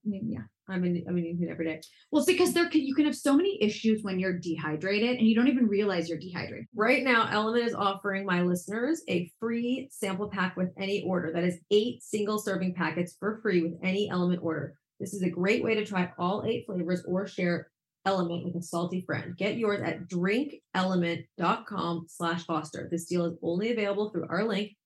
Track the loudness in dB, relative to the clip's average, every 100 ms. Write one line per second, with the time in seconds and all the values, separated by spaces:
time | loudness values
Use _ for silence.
0 | -4 -6 -6 -8 -10 _ -8 -2 0 0
1 | -2 -2 -2 -4 -4 -2 -4 -4 -12 -20
2 | _ 2 4 4 4 4 4 2 2 2
3 | 2 2 4 4 4 2 0 2 2 2
4 | 0 -2 0 -2 -4 -4 -2 -2 0 2
5 | 2 4 6 8 6 6 4 4 2 0
6 | -2 -4 -6 -8 -8 -10 -10 0 4 4
7 | 4 4 4 2 2 2 0 0 0 0
8 | -2 -2 0 2 4 2 -2 -2 0 -2
9 | 0 -2 -2 _ -4 -2 0 -2 -4 -6
10 | -4 -2 -4 -2 -2 0 -4 -2 -2 -2
11 | 0 0 0 0 0 -2 _ 4 4 -6
12 | -6 -2 0 -2 -2 -2 -2 0 -2 0
13 | -4 -4 -4 -2 2 2 2 -2 -2 -2
14 | 0 0 0 0 -2 -4 -6 -12 _ _
15 | -10 -2 -2 0 2 2 2 0 0 -2
16 | -2 -2 -2 -2 -2 -4 -4 -4 -2 -2
17 | -2 -4 -2 -2 0 -2 -6 _ _ _
18 | -2 0 0 -4 -4 -6 -4 -4 -2 -4
19 | -4 -6 -6 -4 -4 0 -2 0 -2 -6
20 | -6 -2 0 0 -2 -8 _ -2 2 2
21 | 0 -2 -8 -2 0 0 -4 -4 -2 -4
22 | -6 -4 -2 -2 -2 -4 -4 -10 -6 -6
23 | -2 0 0 -2 -2 0 0 0 0 0
24 | -2 -4 -2 0 0 0 -4 _